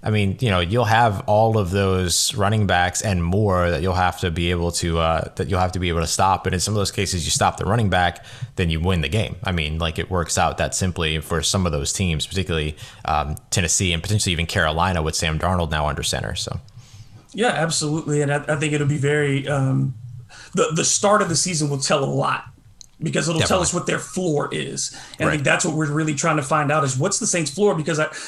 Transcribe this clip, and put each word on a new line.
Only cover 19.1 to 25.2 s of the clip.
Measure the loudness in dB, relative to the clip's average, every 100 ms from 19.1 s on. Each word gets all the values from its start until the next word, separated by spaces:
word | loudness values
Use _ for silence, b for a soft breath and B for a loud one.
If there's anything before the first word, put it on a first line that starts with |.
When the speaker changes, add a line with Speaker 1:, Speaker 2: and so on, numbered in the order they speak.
| 2 2 0 0
Speaker 2:
um, | 0 0 0 0 -4 -12 -16 -18 B B
the, | 0 0
the | 2
start | 0 2 4 4
of | 4
the | 0
season | 0 0 -2
will | -2
tell | 0 0
a | 0
lot | 0 0 -2 -8 -20 -20 -20 -20 -6
because | -2 0 0
it'll | 2
tell | 2 2
Speaker 1:
Definitely. |
Speaker 2:
us | 2
what | -2 -2
their | -4
floor | -4 -2 0 0 -2
is. | -4 -6 -6 -8 B B
And | B